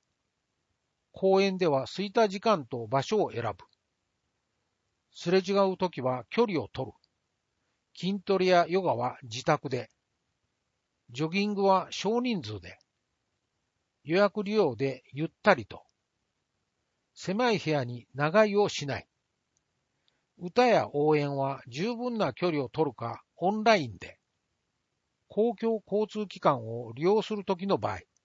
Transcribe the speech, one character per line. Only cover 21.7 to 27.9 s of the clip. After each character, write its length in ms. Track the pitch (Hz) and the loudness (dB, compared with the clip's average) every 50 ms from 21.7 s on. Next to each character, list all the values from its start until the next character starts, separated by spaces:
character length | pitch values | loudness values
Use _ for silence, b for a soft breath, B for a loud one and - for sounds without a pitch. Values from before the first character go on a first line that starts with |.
| 117 139 185 233 247 | -8 -6 -4 -4 -4
分 200 | 226 247 247 233 | -4 -6 -6 -2
な 160 | 214 190 139 - | -2 -2 -2 -2
距 200 | - 175 180 156 | -2 -2 -2 0
離 100 | 147 131 | -2 -2
を 60 | 120 | -2
取 240 | - 151 156 139 113 | -2 -2 -2 -2 -2
る 20 | |
か、 300 | - 117 117 110 - - _ _ - | -6 -8 -8 -10 -10 -14 _ _ -4
オ 120 | 165 185 | -2 0
ン 140 | 214 220 214 | 0 2 4
ラ 100 | 233 220 | 4 4
イ 140 | 190 143 117 | 4 4 -2
ン 100 | 95 85 | -8 -12
で。 220 | - - - _ _ _ _ _ _ _ _ _ _ _ _ _ _ _ _ _ _ _ _ _ _ | -16 -18 -20 _ _ _ _ _ _ _ _ _ _ _ _ _ _ _ _ _ _ _ _ _ _
公 300 | - - 202 220 240 214 - | -6 -2 0 0 0 0 -2
共 220 | 226 226 226 208 - | -2 -2 -2 -2 -4
交 220 | - 190 208 214 | -2 -2 -2 -2
通 220 | - - 214 214 185 | -2 -4 -6 -8 -8
機 100 | - 185 | -6 -2
関 260 | - 175 143 120 110 | 0 0 0 0 -2
を 280 | 113 117 120 123 113 113 | -8 -8 -10 -10 -10 -8
利 100 | 127 156 | -2 0
用 200 | 185 208 220 185 | 2 2 2 0
す 120 | - 214 | -2 -6
る 100 | 202 185 | -6 -4
と 120 | - 190 | -4 -4
き 100 | 165 190 | -2 -2
の 100 | 196 185 | -2 0
場 180 | 123 104 110 | 0 0 -2